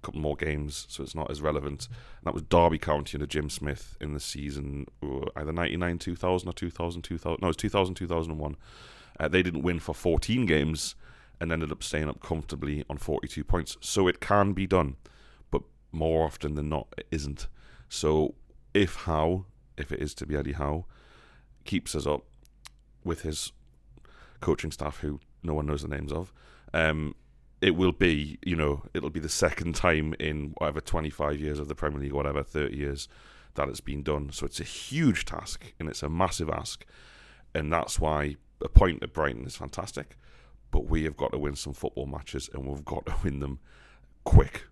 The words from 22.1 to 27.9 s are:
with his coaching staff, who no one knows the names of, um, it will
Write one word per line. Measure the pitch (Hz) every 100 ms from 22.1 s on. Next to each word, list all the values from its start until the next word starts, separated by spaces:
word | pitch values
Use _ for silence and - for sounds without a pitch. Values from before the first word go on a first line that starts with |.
| 73 - - - _ - - _ -
with | 90 80
his | 78 78 - - - - - - - - - -
coaching | - 80 80
staff, | - 73 -
who | 76 76 - -
no | 85
one | 76 73
knows | 71
the | 76
names | 71 73
of, | 76 92 - - - -
um, | 82 80 78 76 - - - - -
it | 95
will | 82 92